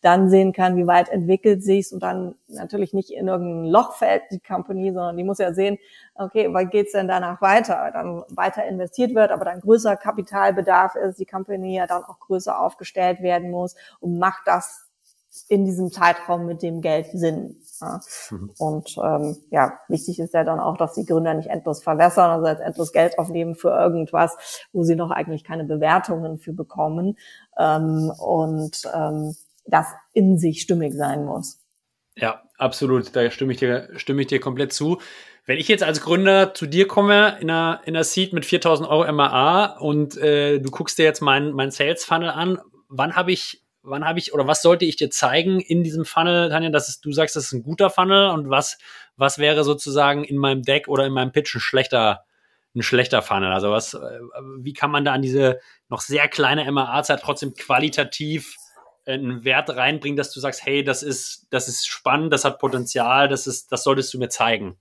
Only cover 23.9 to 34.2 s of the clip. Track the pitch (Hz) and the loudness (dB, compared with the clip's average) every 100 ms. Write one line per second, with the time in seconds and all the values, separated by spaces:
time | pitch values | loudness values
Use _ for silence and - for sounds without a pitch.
23.9 | 170 160 165 165 - - - - 190 165 | 0 -2 0 0 -2 -14 -16 -8 0 2
24.9 | 165 170 - 165 156 - 165 151 151 156 | 2 0 -4 -4 -8 -8 -8 -6 0 2
25.9 | 175 - 165 160 156 - 160 156 - 156 | 2 0 -6 -6 -10 -10 -10 -10 -4 -4
26.9 | 160 185 208 - - _ - 160 156 160 | -2 -4 -4 -14 -20 _ 0 2 2 0
27.9 | 156 156 - - 165 160 156 156 - - | 0 -2 -4 -2 0 0 -4 -6 -10 -8
28.9 | 160 156 151 151 156 - _ - 160 165 | -4 -4 -4 -6 -10 -20 _ 0 0 0
29.9 | - _ - 190 180 165 156 - 170 151 | -12 _ 4 6 6 2 -2 -2 0 0
30.9 | 139 143 143 143 - - - _ _ _ | -2 -4 -4 -6 -8 -10 -14 _ _ _
31.9 | _ _ - 113 110 _ _ 131 - 135 | _ _ -4 -4 -4 _ _ -4 0 0
32.9 | 127 - 127 120 - 135 - 127 123 - | 0 0 0 0 0 -4 0 0 -2 -6
33.9 | - - 139 | -12 -4 -2